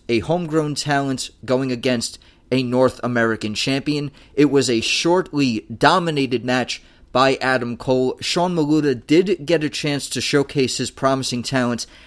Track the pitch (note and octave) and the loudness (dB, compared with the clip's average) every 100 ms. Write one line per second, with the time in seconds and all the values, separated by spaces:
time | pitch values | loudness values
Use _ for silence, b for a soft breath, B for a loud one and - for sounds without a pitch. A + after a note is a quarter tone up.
0 | - A#2 - F3 E3 D#3 D3+ C#3+ D3 C#3 | -2 0 0 -2 0 -2 -2 -2 -2 0
1 | C#3 C3 - - A2+ B2+ C3+ A#2+ B2+ A#2+ | 0 -4 -8 -10 -2 0 0 -2 -2 -2
2 | - - b b - C3 B2 B2 B2+ - | -4 -10 b b -4 -2 0 4 2 2
3 | A#2+ A#2+ A2+ A2 G#2+ G#2 C#3 C3+ - D3 | -2 0 0 0 -4 -4 -2 -2 -2 -4
4 | C#3+ b b - D3 C3+ B2 A2+ - - | -6 b b 2 4 4 2 0 0 0
5 | E3+ F3+ - D3 C3 A2 - A2 D3 F3+ | 2 2 0 0 0 -2 -6 0 2 4
6 | E3+ D3 C3 B2 B2 B2+ A#2 - b b | 0 -2 0 -2 -2 -2 -2 -8 b b
7 | - B2 C3+ C3+ C3 C3 A#2+ A#2 - C3 | -2 2 2 2 0 0 -2 -6 0 2
8 | B2+ - - F3 F3+ F3 D3 D#3 D3 A#2+ | 0 -2 -4 0 0 0 2 2 2 0
9 | - D#3 F#3+ F3 C#3+ E3 D3 - D3+ C#3+ | 2 4 4 0 0 0 0 -4 -4 -4
10 | - B2+ - D3 C#3 D3 B2 - B2 - | -4 -6 0 0 0 0 0 -2 -6 -2
11 | C3+ C3+ B2 B2 - C3 B2 A#2 - B | 0 0 -2 -6 -2 0 0 -2 -8 B